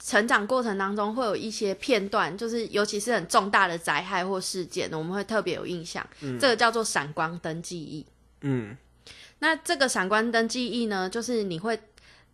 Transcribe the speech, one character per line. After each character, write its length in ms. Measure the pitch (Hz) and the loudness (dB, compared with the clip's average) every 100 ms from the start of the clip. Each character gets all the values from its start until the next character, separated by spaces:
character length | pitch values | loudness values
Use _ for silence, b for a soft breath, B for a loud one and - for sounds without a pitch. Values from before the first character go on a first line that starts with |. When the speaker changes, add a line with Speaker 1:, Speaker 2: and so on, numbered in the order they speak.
Speaker 1:
成 240 | - 202 226 | 2 2 4
长 200 | 226 208 | 2 2
过 160 | 254 | 0
程 160 | 233 196 | 0 -2
当 180 | 196 208 | -2 0
中， 180 | 208 | -2
会 100 | 226 233 | 0 0
有 100 | 151 | -2
一 140 | 214 | -4
些 240 | 214 202 | -2 -2
片 340 | 190 - 226 196 | -2 2 2 2
段， 280 | 214 165 190 | 0 0 -2
就 120 | 226 | -4
是 180 | 233 208 | -4 0
尤 140 | 202 | 0
其 160 | 208 208 | 0 0
是 140 | 240 | 0
很 160 | 226 160 | 0 4
重 220 | 233 196 | 2 4
大 180 | 214 190 | 4 4
的 80 | 165 | 0
灾 240 | 170 151 | 0 0
害 260 | 175 185 185 | 0 -2 0
或 140 | 190 | -2
事 240 | 185 185 | -4 -4
件， 260 | 160 185 101 | -4 -4 -4
我 100 | 156 | -4
们 100 | 160 | -4
会 100 | 196 | -4
特 200 | 190 220 | -2 0
别 120 | 180 | 0
有 120 | 156 - | -2 -4
印 180 | 175 | -8
象。 200 | 165 - - - | -8 -10 -10 -10
Speaker 2:
嗯。 180 | 143 123 | -6 2
Speaker 1:
这 100 | 269 | 4
个 80 | 226 | 6
叫 140 | 240 | 4
做 120 | 226 | 2
闪 300 | 214 180 143 | 0 -2 -2
光 260 | 151 160 175 | -2 -2 -4
灯 200 | 175 160 | -6 -8
记 180 | 175 175 | -8 -10
忆。 280 | 147 151 - _ _ _ | -10 -12 -14 _ _ _
Speaker 2:
嗯。 340 | 143 127 104 123 _ _ B B B B | -2 -2 -4 -12 _ _ B B B B
Speaker 1:
那 140 | 302 320 | 0 0
这 200 | - 330 | 0 2
个 100 | 262 | 2
闪 220 | 226 185 | 2 2
光 240 | 214 233 | 2 2
灯 160 | 226 226 | 2 0
记 180 | 247 240 | 0 -2
忆 200 | 233 226 | -2 0
呢， 220 | 196 185 | 0 -2
就 120 | 226 | -4
是 220 | 226 233 | -2 -2
你 160 | 196 165 | -2 -2
会 200 | 214 220 - _ b b b | -2 -4 -6 _ b b b